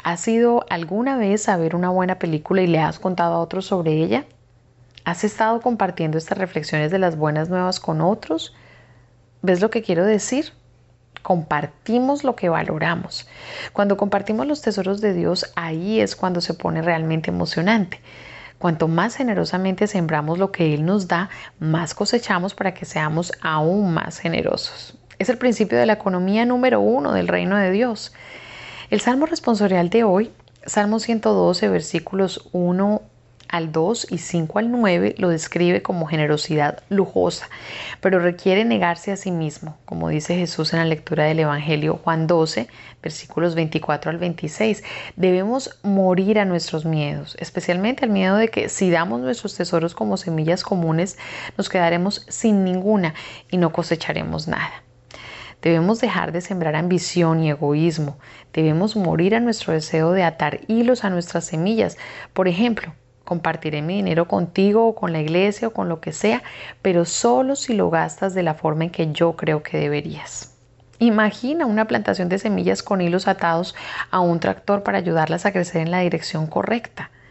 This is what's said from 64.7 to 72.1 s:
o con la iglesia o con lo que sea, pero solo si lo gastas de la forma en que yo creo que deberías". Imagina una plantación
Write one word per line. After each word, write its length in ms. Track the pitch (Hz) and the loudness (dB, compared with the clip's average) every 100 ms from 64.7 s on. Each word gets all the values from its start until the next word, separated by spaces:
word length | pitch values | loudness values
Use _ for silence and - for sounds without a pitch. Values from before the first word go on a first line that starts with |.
| 214 226 | 4 2
o 80 | 220 | 0
con 180 | 180 | -4
la 60 | 160 | -2
iglesia 480 | 151 175 196 202 226 | 0 2 2 0 -6
o 40 | |
con 160 | 220 180 | -4 -4
lo 140 | 165 | -4
que 120 | - | -8
sea, 280 | 160 208 240 - - - - | -2 0 -2 -6 -16 -18 -4
pero 240 | 190 175 165 | 2 2 2
solo 500 | - 233 247 262 277 | 0 2 4 2 -2
si 200 | - 214 | -2 0
lo 160 | 175 | 2
gastas 420 | 165 160 - 190 | 2 0 -2 -2
de 80 | 185 | 0
la 140 | 170 156 | -2 0
forma 300 | 160 156 165 | -2 0 -2
en 40 | |
que 220 | - 160 | -2 -2
yo 240 | 147 170 160 | 2 0 2
creo 260 | 160 151 | 0 0
que 160 | - 156 | -2 -2
deberías". 800 | 147 147 151 151 - - - _ _ _ _ - | -2 -2 -4 -10 -12 -14 -16 _ _ _ _ 0
Imagina 680 | 233 214 214 202 247 320 269 | 2 4 2 0 -2 0 0
una 180 | 214 220 | 0 0
plantación 420 | 233 208 | 0 0